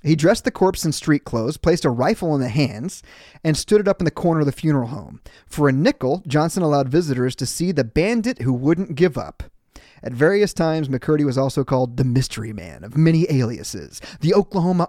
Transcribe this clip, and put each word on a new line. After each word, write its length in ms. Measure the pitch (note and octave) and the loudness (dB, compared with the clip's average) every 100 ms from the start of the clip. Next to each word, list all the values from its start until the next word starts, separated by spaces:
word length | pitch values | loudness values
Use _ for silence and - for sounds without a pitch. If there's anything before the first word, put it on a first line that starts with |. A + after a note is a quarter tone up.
He 140 | C#3 D#3 | 2 4
dressed 260 | D#3+ A3+ | 4 4
the 60 | - | -2
corpse 340 | - F#3+ F#3 | 0 0 2
in 60 | D#3+ | -4
street 340 | C#3+ - D3 | -2 0 0
clothes, 320 | - A#2 A2+ D#3 | 0 -4 -4 -2
placed 280 | - E3+ | 0 2
a 60 | D3 | 0
rifle 440 | A#2+ C#3 A3 F3 | 0 0 0 0
in 60 | D3 | -2
the 80 | B2 | 0
hands, 520 | A#2 C#3+ G#2+ D#3 - - - - - | 0 -2 -2 -10 -12 -20 -20 -20 -4
and 120 | D#3+ D3+ | -2 -2
stood 240 | - G#3 | 2 2
it 60 | G3+ | 4
up 140 | F#3+ | 0
in 40 | |
the 60 | E3 | -2
corner 300 | - F3 D#3+ | 0 0 2
of 60 | C#3+ | 0
the 40 | |
funeral 360 | - D#3 C#3+ A#2+ | 0 0 0 -2
home. 320 | C#3 - - - - _ | -8 -14 -18 -20 -20 _
For 220 | - C#3+ | 0 2
a 40 | |
nickel, 520 | C3 F3 - C3 E3+ E3 | 4 2 0 -2 -2 0
Johnson 380 | D3 E3 F#3+ | 0 0 0
allowed 240 | E3 C#3+ C3+ | 0 2 2
visitors 480 | D3+ E3 B2+ B2+ - | 0 0 -2 -2 -2
to 100 | C3 | -8
see 240 | - F3 | -4 -2
the 140 | D#3 | -2
bandit 580 | A#2 D3+ F#3 A#3 A3 B3+ | 0 0 0 0 -2 -2
who 100 | A#2 | -2
wouldn't 440 | B2 C3+ E3+ F#3+ C#3 | 0 0 0 -2 2
give 200 | F3+ B2+ | 2 2
up. 280 | E2+ - - _ _ - - _ | -10 -14 -20 _ _ -20 -20 _
At 100 | - | -10
various 400 | A#2+ D#3 G3+ G#3 | 0 2 4 0
times, 360 | - E3 D#3+ C#3+ | 0 -2 0 -2
McCurdy 360 | C3+ - D#3 | -4 0 0
was 140 | C#3+ B2+ | 2 0
also 240 | C3+ - | 0 -2
called 340 | C3 C3 B2 B2 | 0 0 0 0
the 60 | |
Mystery 480 | B2+ B2 C3 - A2 | 0 2 0 -6 -10
Man 300 | G#2 E2+ D2+ | -10 -14 -16
of 140 | F#2+ C#3+ | -4 2
many 280 | E3 E3 F3 | 4 4 2
aliases, 680 | C#3 A#2 G#2 - G2+ D2 - - - | 2 0 -4 -10 -12 -14 -16 -18 -4
the 140 | D3+ | 2
Oklahoma 540 | G3 G3 G3 F3 F3+ | 2 2 0 0 0